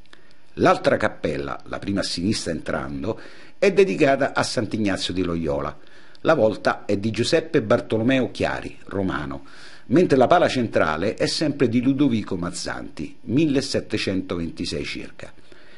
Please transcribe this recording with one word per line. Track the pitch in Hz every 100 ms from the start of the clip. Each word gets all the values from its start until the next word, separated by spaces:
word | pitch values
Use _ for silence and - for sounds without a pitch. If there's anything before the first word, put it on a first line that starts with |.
| - - - - - -
L'altra | 131 180 143 123
cappella, | 107 - 92 71 69 60 -
la | 64
prima | - 98
a |
sinistra | 85 - 90 110 -
entrando, | 78 - 78 67 71 87 - - - - -
è | 202
dedicata | 190 190 175 143 139 139
a | -
Sant'Ignazio | 131 - 107 107 104 95 -
di | 90
Loyola. | 90 85 80 69 71 - - - - -
La | -
volta | 160 110 92 120 - -
è | 101
di | 110
Giuseppe | 113 120 165 160 147
Bartolomeo | 107 120 - 113 113 135 117
Chiari, | - 82 65 - - -
romano, | 98 95 71 71 67 - - - - -
mentre | 131 180 139
la | 120
pala | 170 147
centrale | 131 113 - 85 78 95 -
è | 151
sempre | - 156 - 127
di | 120
Ludovico | 123 135 143 113 95 92
Mazzanti, | 90 90 - 64 - - 73 -
millesettecentoventisei | - 120 160 135 - 107 - 107 - 95 92 87 82 - 87 78 71
circa, | - - - - - - - -